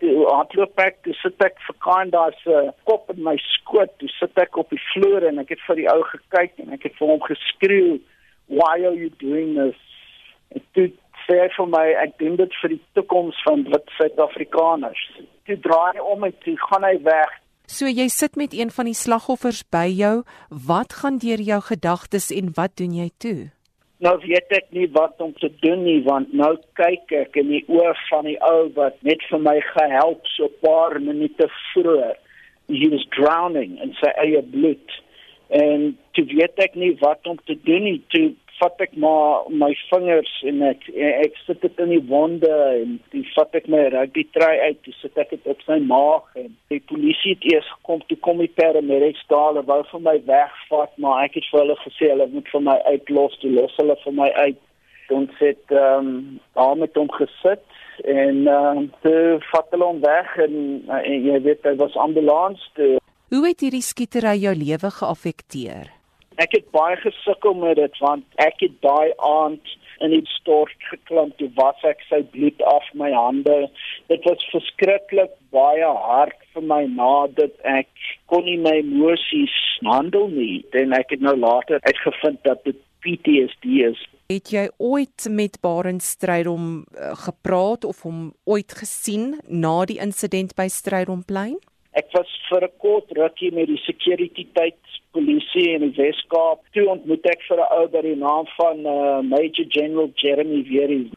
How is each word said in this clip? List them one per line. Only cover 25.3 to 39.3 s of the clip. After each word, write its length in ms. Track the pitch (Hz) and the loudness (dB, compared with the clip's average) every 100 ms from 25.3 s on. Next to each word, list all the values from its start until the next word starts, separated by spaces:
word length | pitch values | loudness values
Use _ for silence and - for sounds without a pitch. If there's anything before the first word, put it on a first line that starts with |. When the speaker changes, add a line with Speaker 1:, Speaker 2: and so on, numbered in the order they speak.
Speaker 1:
te 200 | 151 151 - | -6 -8 0
doen 240 | 160 180 | 0 2
nie, 180 | 175 156 | 2 2
want 300 | 127 135 135 | 2 0 0
nou 240 | 143 147 160 - | 2 2 0 -4
kyk 380 | - 175 180 - | 0 0 0 -2
ek 240 | 147 135 147 | -4 -2 -2
in 120 | 143 | 0
die 160 | 147 - | -2 2
oë 260 | 165 170 165 - | 2 4 0 -2
van 140 | 151 | -2
die 180 | 151 151 | -2 0
ou 260 | 160 165 160 | 2 4 2
wat 200 | 147 139 - | 0 -2 -2
net 200 | 139 160 - | -2 -2 -2
vir 80 | 156 | 0
my 220 | 151 151 | 2 2
gehelp 640 | - 160 151 135 160 165 - | 0 0 2 2 2 0 -8
so 180 | - | -4
'n 160 | 147 - | -4 0
paar 400 | 160 160 165 147 | 2 4 2 -2
minute 480 | 143 147 151 - 156 - - | -4 -4 -4 0 -2 -2 -4
vroeër. 440 | 185 170 151 117 - _ _ - _ - | 0 2 2 0 -6 _ _ -20 _ -8
He 220 | 139 156 | 0 0
was 180 | 143 - | 0 -4
drowning 720 | - 147 165 175 156 117 - | 0 2 2 0 -2 -6 -8
in 140 | 135 | -12
sy 160 | - 147 - | -2 -2 0
eie 260 | 156 151 | 2 0
bloed. 600 | 127 135 156 139 - - _ _ - _ - | 0 0 0 0 -8 -20 _ _ -20 _ -2
En 480 | 143 147 147 147 127 _ | 2 2 2 -2 -6 _
toe 120 | - | -2
weet 340 | 135 147 170 - | 0 2 2 0
ek 160 | 190 | -2
nie 220 | 175 180 147 | 0 -2 2
wat 260 | 143 156 170 | 0 0 -6
om 120 | 165 | -10
te 140 | - 151 | -8 -4
doen 200 | - 175 | 0 2
nie. 200 | 208 160 - | 0 -4 -2
Toe 260 | 165 160 - _ - | 0 0 -2 _ -2
vat 200 | 175 - | -2 -2
ek 160 | 185 156 | -6 -2
maar 460 | 156 156 151 | 0 2 2